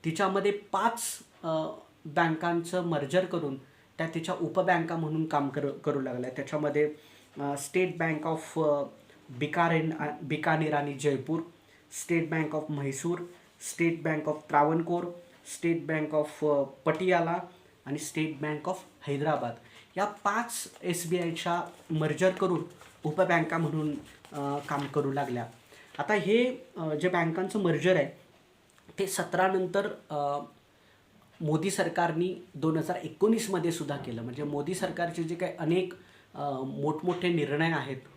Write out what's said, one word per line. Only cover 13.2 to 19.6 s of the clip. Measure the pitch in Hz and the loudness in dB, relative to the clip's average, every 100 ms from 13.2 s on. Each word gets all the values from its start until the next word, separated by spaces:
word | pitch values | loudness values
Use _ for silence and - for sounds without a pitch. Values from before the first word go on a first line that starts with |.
| - - - _ - | -6 -14 -20 _ -12
स्टेट | - 170 165 | 0 0 2
बँक | 160 156 156 | -2 0 -2
ऑफ | 151 - | -6 2
त्रावणकोर, | 147 151 165 165 175 175 - - - - | 4 6 4 2 -2 -2 -10 -18 -20 -16
स्टेट | - 170 165 | -2 0 0
बँक | 147 156 151 | 0 -2 2
ऑफ, | 151 147 - | 0 0 0
अ, | 151 143 | 2 2
पटियाला, | 139 - 160 156 185 175 165 175 - - - _ | 0 0 0 2 4 4 4 0 -4 -18 -20 _
आणि | 131 147 | -6 -6
स्टेट | - 160 156 135 | -4 -2 -2 -2
बँक | 151 147 180 | -4 -2 -4
of | 185 - - 143 | -6 -8 -12 -4
हैदराबाद | 143 151 147 120 117 | 0 2 2 -2 -8